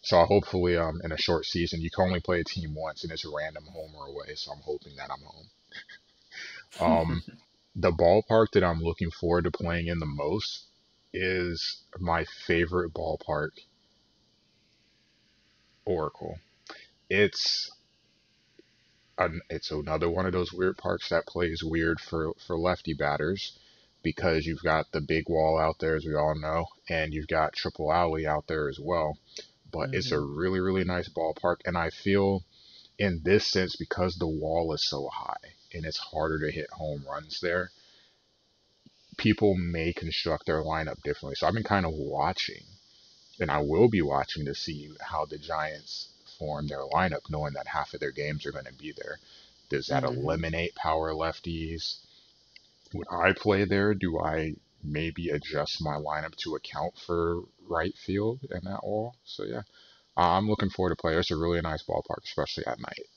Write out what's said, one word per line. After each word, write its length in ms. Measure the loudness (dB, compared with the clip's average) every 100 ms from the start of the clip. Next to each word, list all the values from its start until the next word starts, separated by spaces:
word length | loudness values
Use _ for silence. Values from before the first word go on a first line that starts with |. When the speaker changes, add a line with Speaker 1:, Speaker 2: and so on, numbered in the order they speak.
Speaker 1:
So 220 | 6 6
hopefully, 520 | 8 6 4 0 2 4
um, 240 | 2 -2
in 80 | -6
a 40 | -2
short 280 | 2 0 0
season, 340 | -2 0 -2
you 100 | -4
can 160 | 2 2
only 140 | 2
play 200 | 0 0
a 40 |
team 300 | 0 -6 -6
once, 300 | -6 -8 -8
and 80 | -8
it's 120 | -8
a 60 | -8
random 360 | -6 -6 -10 -16
homer 340 | -14 -14 -14 -12
away, 280 | -10 -10
so 180 | -12 -12
I'm 100 | -12
hoping 340 | -8 -8 -8 -16
that 140 | -10
I'm 120 | -10
home. 280 | -12 -20 -20
<laughs> 80 | _ _ -18 -18 -20 _ _ _ -16 -14 -14 -16 -2
Um, 420 | 2 4 2 0 -4
Speaker 2:
<laughs> 220 | -18 _ _ _ 2
Speaker 1:
the 160 | 2
ballpark 600 | 6 8 8 8 6 8
that 120 | 6
I'm 160 | 6 2
looking 280 | 0 0 -4
forward 340 | -2 4 4
to 60 | 4
playing 340 | 0 -2 0 0
in 120 | -2
the 60 | -2
most 600 | -2 0 -2 -4 -10 -14 _ _ _ _
is 720 | -2 0 0 0 -2 -6 -8 _ -6
my 260 | 0 0
favorite 680 | 0 -8 2 2 4 2 0
ballpark, 560 | -4 -4 -4 -2 -2 -2 -6 -20 _ _ _ _ _ _ _ _ _ _ _ _ _ _ _ _ _ _ _ _ _ -2
Oracle. 520 | -2 -2 -6 -12 -12 _ _ -20 -20 -20 _ _
It's 600 | 4 4 4 0 0 -4 -12 _ _ _ _ _ _ _ _ _ _ _ _ _ 0
an, 220 | 0 0 -6
it's 200 | -8 -4
another 380 | -6 -2 0 2
one 180 | 2 2
of 60 |
those 200 | 0 -2
weird 240 | 0 0 0
parks 300 | -2 -2 2
that 160 | 0 0
plays 360 | 0 0 0
weird 380 | -2 2 2 0
for, 320 | -2 -2 -2 -4 -4
for 120 | 0
lefty 360 | 2 0 -2
batters, 640 | -2 0 2 0 -2 -6 -12 -20 _ _ _
because 440 | -4 0 2 2 0
you've 160 | -2
got 280 | 2 2 0
the 80 | -4
big 280 | 0 -2 2
wall 300 | 2 4 4
out 200 | 2 0
there, 160 | 0 0
as 80 | 0
we 80 |
all 200 | 0 2
know, 320 | 0 -2 -2 -4 -10 -4
and 240 | -2 -2
you've 160 | -4 -2
got 240 | 0 0
Triple 400 | 0 -6 -2 2
Alley 340 | 4 4 2 0
out 200 | -2 -2
there 220 | -2 -2
as 100 | -4
well. 380 | -2 0 0 -4 _ -18 -18 _ -10
But 180 | -4 -2
it's 200 | -2 0
a 60 | 0
Speaker 2:
Mm-hmm. 20 |
Speaker 1:
really, 400 | -2 -2 0 2
really 240 | 2 2
nice 240 | 2 -2 -4
ballpark, 460 | -2 -2 0 0 0 0
and 100 | 0
I 120 | -2
feel 540 | -2 2 4 4 2 -4 -20 -20 -20 -20 -2
in 240 | 0 2
this 220 | 4 4 6
sense, 300 | 2 0 -2
because 400 | -4 0 0 0
the 120 | -2
wall 440 | -2 0 0 0
is 100 | 0 -2
so 200 | -2 -6
high 420 | -6 -6 -8 -12 -20 _
and 100 | -8 -8
it's 120 | -8
harder 420 | -6 -2 0 0
to 120 | -2
hit 180 | -4 -8
home 320 | -8 -6 -6 -6
runs 320 | -10 -8 -6
there, 300 | -2 -2 -4 -10 -20 -20 _ _ _ _ _ _ _ _ -20 _ _ 0
people 360 | 4 6 6
may 380 | 4 0 0 0
construct 540 | -2 -4 -4 -2 -2 0
their 160 | 0
lineup 400 | 0 -2 -2 -6
differently. 320 | -4 -4 -6
So 120 | 0 0
I've 80 |
been 80 | 0
kind 220 | 2 2 2
of 60 |
watching, 680 | -2 -4 0 0 0 -6 -6 -18 -20 _ -20 -20 -20 -20 -4
and 100 | 0
I 100 | 2
will 280 | 2 6 8
be 140 | 8
watching 440 | 4 2 0 -4 -4
to 80 |
see 360 | -4 -6 -8 -10 -14
how 260 | -6 -4 -4
the 120 | -6
Giants 720 | -6 -4 -4 -6 -12 -12 -12 -18 -20 -10
form 300 | -6 -4 -4
their 140 | -6
lineup, 460 | 0 2 2 0 -6
knowing 240 | -6 -4
that 140 | -6 -6
half 260 | -4 -4
of 60 | -4
their 120 | -6
games 340 | -4 -4 -4 -6
are 60 |
gonna 200 | -8 -12
be 200 | -14 -14
there. 260 | -12 -12 -12 -16 -20 -20 _ _
Does 180 | -4 0
that 160 | 0
Speaker 2:
Mm-hmm. 0 |
Speaker 1:
eliminate 720 | 0 -2 -2 -2 -2 -2 -2 -2
power 360 | -2 0 0
lefties? 840 | -2 -2 -4 -6 -6 -4 -6 -8 -10 -16 -20 _ _ _ -20 _ _ -12
When 140 | -10 -6
I 220 | 2 4
play 320 | 4 4 4
there, 300 | 4 4 4
do 260 | 2 0 0
I 340 | 0 0 -2 -6 _ _
maybe 480 | -6 -4 -4 -4 -4
adjust 520 | -2 -2 -4 -2 -4
my 140 | -4 -4
lineup 400 | -4 -4 -6 -8
to 120 | -8 -8
account 420 | -8 -6 -6 -8
for 440 | -2 0 2 0 -6 _ -4
right 280 | 0 0 -4
field 440 | -2 0 0 -4 -8
and 120 | -8
that 200 | -6 -6
wall? 320 | -4 -4 -4 -10
So, 200 | -16 -10
yeah, 180 | -6 -8 -10 -20 -20 _ _ 4
I, 200 | 6 6
I'm 100 | 4
looking 220 | 2 2
forward 200 | 2 0
to 60 | 2
play. 200 | 2 2
It's 140 | 2
a 40 | 0
really 240 | 2 2
nice 220 | 0 -4
ballpark, 400 | -2 -4 -2 -8
especially 420 | -4 -2 -2 -2 -6
at 140 | -6
night. 260 | -8 -12 -16